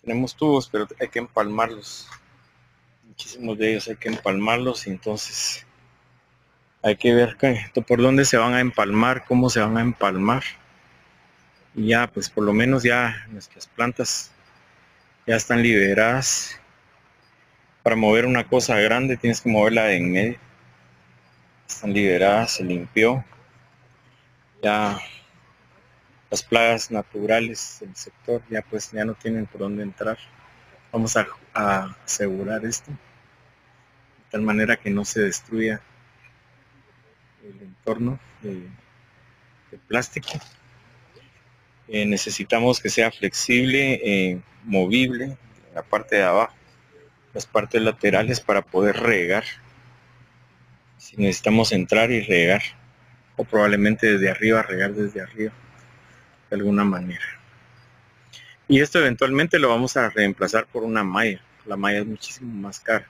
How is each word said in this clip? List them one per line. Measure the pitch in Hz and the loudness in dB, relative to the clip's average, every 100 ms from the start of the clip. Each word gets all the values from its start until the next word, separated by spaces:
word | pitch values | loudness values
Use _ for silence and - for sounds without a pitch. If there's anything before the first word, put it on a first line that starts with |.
tenemos | - 117 127 | -6 -4 -4
tubos, | - 151 139 123 | -2 2 2 0
pero | 107 104 - | -4 -4 -6
hay | 123 | -6
que | 117 | -6
empalmarlos. | 120 - 104 107 113 113 - - - - _ _ _ _ _ _ _ _ | -6 -2 -2 0 -4 -4 -16 -18 -20 -20 _ _ _ _ _ _ _ _
Muchísimos | _ - - 123 117 107 | _ -20 -18 -12 -8 -2
de | 110 | -2
ellos | 110 113 | -2 -6
hay | |
que | 107 113 | -10 -8
empalmarlos, | 110 101 98 107 120 127 117 - | -4 -2 -2 0 0 -2 -6 -8
y | |
entonces | 92 - 107 - - - - - _ _ _ _ _ _ _ _ _ _ _ | -10 -8 -8 -8 -8 -8 -8 -16 _ _ _ _ _ _ _ _ _ _ _
hay | 110 104 | -2 2
que | 123 | 4
ver | 120 120 - | 4 4 2
qué, | 135 117 107 - | 0 0 -2 -4
por | 113 117 | 0 4
dónde | 127 135 | 4 4
se | 135 120 | 4 4
van | 117 | 4
a | 123 | 2
empalmar, | 127 117 101 104 117 127 - | 0 0 2 4 2 0 0
cómo | 123 127 | 2 2
se | 120 | 2
van | 107 113 | 0 0
a | |
empalmar. | 117 117 101 92 101 127 - - _ _ _ _ _ _ _ _ _ _ _ | -2 0 0 0 0 0 -2 -16 _ _ _ _ _ _ _ _ _ _ _
Y | - 110 | -4 0
ya, | 113 120 | 2 0
pues | - 98 | -4 -6
por | - | -2
lo | 104 | 0
menos | 104 123 135 | 2 2 2
ya | 120 120 120 107 107 | 2 2 0 -6 -14
nuestras | 107 - - - | -18 -20 -20 -20
plantas | - 120 123 123 - - _ _ _ _ _ _ _ _ _ - | -4 -4 -2 -4 -4 -8 _ _ _ _ _ _ _ _ _ -2
ya | |
están | 113 - 120 | -2 2 2
liberadas. | 120 110 98 101 113 127 131 - - - _ _ _ _ _ _ _ _ _ _ _ _ | 4 4 4 4 2 2 -2 -4 -6 -14 _ _ _ _ _ _ _ _ _ _ _ _
Para | - 113 | 0 2
mover | 107 110 123 | 4 4 2
una | 123 113 | 0 2
cosa | 127 120 113 | 0 2 2
grande | 107 117 135 123 | 2 2 0 -2
tienes | 120 113 | -2 -2
que | 120 | 2
moverla | 110 104 113 | 4 4 4
de | 110 92 | 2 2
en | 87 | 2
medio. | 90 107 120 - _ _ _ _ _ _ _ _ _ _ _ _ | 0 0 -4 -16 _ _ _ _ _ _ _ _ _ _ _ _
Están | - 107 | -10 -4
liberadas, | 101 98 87 98 104 113 | 0 2 4 4 4 0
se | - | -4
limpió. | 92 90 87 - 110 131 - - _ _ _ _ _ _ _ _ _ _ _ _ | -4 -4 -4 2 2 2 -6 -18 _ _ _ _ _ _ _ _ _ _ _ _
Ya | 104 104 104 101 - - _ _ _ _ _ _ _ _ _ _ _ | 0 0 0 -4 -10 -18 _ _ _ _ _ _ _ _ _ _ _
las | 104 | -10
plagas | - 117 117 113 - | -2 0 0 -2 -4
naturales | 110 101 107 104 113 113 110 - - | -8 -8 -10 -2 0 -2 -10 -14 -16
del | 98 92 | -20 -18
sector | - _ - 120 117 | -20 _ -8 -8 -6
ya, | 110 | -10
pues, | 110 107 - | -8 -12 -10
ya | 110 | -8
no | 110 | -6
tienen | 110 117 110 107 | -6 -6 -6 -8
por | 101 | -8
dónde | 98 104 | -8 -6
entrar. | 104 95 107 113 - _ - _ _ - _ | -10 -8 -8 -8 -12 _ -20 _ _ -20 _
Vamos | 117 113 117 | -4 -2 0
a, | 101 - _ | -2 -6 _
a | - 104 98 95 - | -4 0 0 -4 -14
asegurar | - - 104 95 98 110 | -10 -6 -4 -4 -6 -6
esto | 110 117 - | -6 -10 -12
de | 143 _ _ _ _ _ _ _ _ _ _ _ _ _ | -18 _ _ _ _ _ _ _ _ _ _ _ _ _
tal | 107 | -4
manera | 107 107 107 117 | 0 0 2 0
que | 104 | -2
no | 101 | -4
se | 104 - | -4 -2
destruya | 101 90 - 113 110 107 _ _ _ _ _ _ _ _ _ _ _ _ _ _ _ _ | -2 -2 -8 -4 -4 -4 _ _ _ _ _ _ _ _ _ _ _ _ _ _ _ _
el | 107 98 | -20 -20
entorno | 98 - - 110 120 131 - - | -20 -14 -8 -4 -4 -6 -14 -16
de, | 107 95 90 120 _ _ _ _ _ _ _ _ _ | -12 -12 -14 -20 _ _ _ _ _ _ _ _ _
de | - _ | -20 _
plástico. | 117 123 - - 151 - _ _ _ _ _ _ - _ _ _ _ _ _ - | -4 -4 -10 -12 -12 -14 _ _ _ _ _ _ -20 _ _ _ _ _ _ -8
Eh, | 107 | -2
necesitamos | 104 101 - - 101 113 120 123 | 0 0 -4 -8 0 2 4 2
que | 107 | 0
sea | 110 113 | 0 0
flexible, | - 98 - - 123 131 135 135 127 | 0 -4 -4 0 2 4 2 2 0
eh, | 107 98 92 90 - _ | 0 2 0 -2 -10 _
movible, | - 98 92 120 127 120 135 135 - _ _ | -2 0 2 2 2 -2 -10 -12 -20 _ _
la | 82 | -14
parte | - 104 107 104 | -4 -4 0 2
de | |
abajo, | 95 90 113 - _ _ _ - - _ _ | 4 2 0 -4 _ _ _ -20 -20 _ _
las | - - | -14 -2
partes | 110 107 117 | -2 0 0
laterales | 110 107 104 92 113 120 | 0 0 0 2 0 -4
para | - 98 | 0 0
poder | - 92 104 98 | 0 0 2 2
regar. | 117 104 87 98 - - - - - _ _ _ _ _ _ _ _ _ _ _ | 2 2 2 -2 -2 -16 -20 -20 -20 _ _ _ _ _ _ _ _ _ _ _
Si | - - | -20 -2
necesitamos | 101 92 - 110 113 | -2 0 2 2 2
entrar | 101 90 107 117 | 0 2 2 2
y | 120 | 0
regar, | 104 90 85 101 - - _ _ _ _ _ - | 2 2 4 2 -2 -14 _ _ _ _ _ -10
o | |
probablemente | 110 110 104 104 101 110 113 | -2 2 4 4 2 4 2
desde | 101 95 | 4 2
arriba, | 92 110 113 | 2 2 2
regar | 110 92 98 | 2 -2 -4
desde | 104 104 101 | -2 -6 -6
arriba, | 92 110 107 - - - - - _ - _ _ _ | -12 -8 -8 -8 -20 -20 -20 -20 _ -20 _ _ _
de | 101 | -4
alguna | 101 101 | 0 2
manera. | 101 92 90 90 - - _ - _ _ _ _ _ _ _ - - - _ | 2 -2 -6 -8 -10 -12 _ -20 _ _ _ _ _ _ _ -20 -20 -20 _
Y | 135 | 4
esto | 147 180 | 4 2
eventualmente | 143 117 135 139 165 175 | 2 2 0 2 2 2
lo | 135 | 2
vamos | 117 123 139 | 2 0 0
a | 113 | -2
reemplazar | 107 101 95 92 110 110 | 2 0 0 -2 -2 -2
por | 123 | -6
una | 113 110 | -4 -2
malla. | 98 95 113 95 _ _ | 0 0 -2 -4 _ _
La | - 98 | -12 -6
malla | 101 101 | -2 -2
es | 104 | -4
muchísimo | 107 - - 127 110 | -10 -14 -14 -12 -12
más | 98 98 | -12 -12
cara. | - 110 - | -2 -2 -4